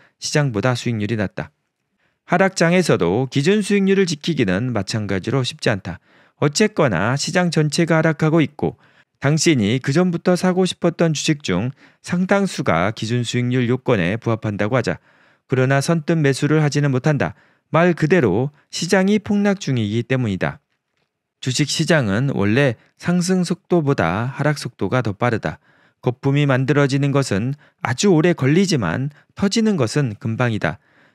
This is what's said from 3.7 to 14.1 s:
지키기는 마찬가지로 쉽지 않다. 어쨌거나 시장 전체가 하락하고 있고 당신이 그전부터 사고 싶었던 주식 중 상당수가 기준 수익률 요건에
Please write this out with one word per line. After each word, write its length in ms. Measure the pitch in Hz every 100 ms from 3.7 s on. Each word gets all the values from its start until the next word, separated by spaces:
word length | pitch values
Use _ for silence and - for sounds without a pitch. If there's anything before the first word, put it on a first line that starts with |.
| 202 190 196
지키기는 720 | 190 170 - 156 107 90 127
마찬가지로 680 | 110 92 110 101 98 87 135
쉽지 280 | 123 - -
않다. 280 | 104 - 82 _ _ _ -
어쨌거나 800 | 151 147 214 214 151 85 104 139
시장 340 | - 180 180
전체가 460 | 160 151 - 165 160
하락하고 460 | 160 156 160 165
있고 340 | 139 - 82 - _ _ _ _
당신이 580 | 135 156 175 143 98 127
그전부터 540 | 131 139 180 170 - 180
사고 300 | 185 180 185
싶었던 480 | - 175 165 165
주식 280 | 147 - 147
중 280 | - 90 120 - _ _
상당수가 880 | - 175 185 202 196 - 139 80 92
기준 340 | 110 110 120
수익률 460 | 120 120 123 127 120
요건에 480 | 127 - 117 87